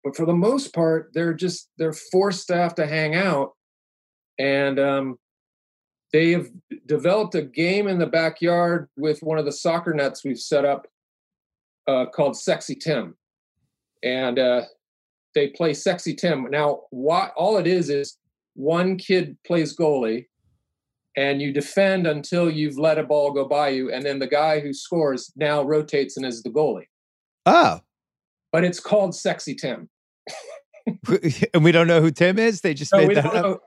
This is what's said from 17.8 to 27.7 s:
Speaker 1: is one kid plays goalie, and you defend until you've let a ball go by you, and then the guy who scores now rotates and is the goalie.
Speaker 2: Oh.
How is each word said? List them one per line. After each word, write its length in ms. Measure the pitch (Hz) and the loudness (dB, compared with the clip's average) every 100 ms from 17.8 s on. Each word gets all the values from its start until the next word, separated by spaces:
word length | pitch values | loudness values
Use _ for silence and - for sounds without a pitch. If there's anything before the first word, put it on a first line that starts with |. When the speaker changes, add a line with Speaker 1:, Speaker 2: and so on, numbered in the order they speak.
| 151 | 0
Speaker 1:
is 280 | 143 139 - _ _ _ - | -4 -6 -12 _ _ _ -6
one 420 | 139 170 180 185 | -2 0 0 -2
kid 400 | - 185 151 - - | 0 0 0 -8 -4
plays 300 | 170 151 - | -2 -2 0
goalie, 520 | 160 143 113 117 - _ _ _ _ _ _ _ _ - | 0 2 0 -4 -8 _ _ _ _ _ _ _ _ -4
and 240 | 139 139 | -2 -2
you 100 | 143 | -2
defend 540 | 139 143 - 196 190 170 | -4 -2 2 2 2 0
until 420 | 151 139 175 170 | -2 -2 0 0
you've 280 | 156 151 135 | 0 -4 0
let 200 | 156 156 | 0 2
a 40 | |
ball 280 | 147 147 143 | 2 2 2
go 120 | 135 131 | 0 -2
by 220 | 143 147 | 0 0
you, 220 | 131 127 | 0 -4
and 140 | 127 143 | -4 -4
then 140 | 135 | -4
the 80 | 131 | -2
guy 320 | 147 156 151 | 0 2 0
who 120 | 147 | -2
scores 580 | 139 - 170 151 123 - 131 | -8 -6 -2 0 -2 -8 -4
now 280 | 147 147 | -2 0
rotates 540 | 135 151 151 143 139 - | 0 0 0 -2 -2 -4
and 80 | 131 | -8
is 180 | 113 | -8
the 60 | 117 | -4
goalie. 380 | 127 151 101 - _ _ _ _ _ - | 0 0 -2 -10 _ _ _ _ _ 4
Speaker 2:
Oh. 360 | 320 123 | 6 6